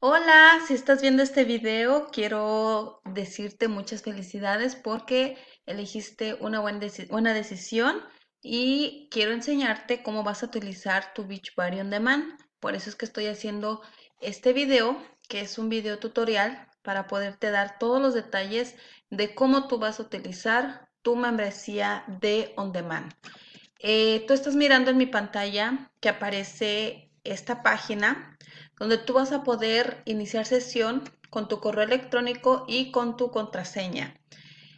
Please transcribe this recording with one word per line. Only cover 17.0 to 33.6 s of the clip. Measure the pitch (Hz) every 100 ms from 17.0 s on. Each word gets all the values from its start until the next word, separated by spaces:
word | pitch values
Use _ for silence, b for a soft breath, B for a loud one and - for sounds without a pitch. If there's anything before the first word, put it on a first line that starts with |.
| 196
poderte | 202 202 196 214
dar | 208 202 -
todos | 233 254
los | 269
detalles | 240 208 202 196 220 247 - B B _
de | - 208 -
cómo | 262 269 269
tú | 240
vas | 214 220
a |
utilizar | 226 190 185 185 226 226 269 269 - _
tu | - 240
membresía | 240 226 208 196 - 208 202 202 -
de | 185 208 208 214 -
On | 196
Demand. | 180 170 160 160 - B B B B B _
Eh, | 208 220 220 220 220
tú |
estás | 269 285 277
mirando | 294 262 254
en | 262
mi | 254
pantalla | 214 202 208 202 202 220 262 269 _
que | 220
aparece | 208 208 196 196 - 214 208 214 - - _ -
esta | 196 - 240
página | 226 214 - 208 208 277 - _ B B B _
donde | 214 226
tú | 226
vas | 254 269
a | 277
poder | 269 233 220 226 254 - -
iniciar | 214 208 226 214
sesión | 254 247 240 220 254 - _ -
con | - 208
tu | 208
correo | 214 208
electrónico | 214 254 254 247 240 247 262 254 254
y | 240 262
con | 254 240 233
tu | 247
contraseña. | 226 214 185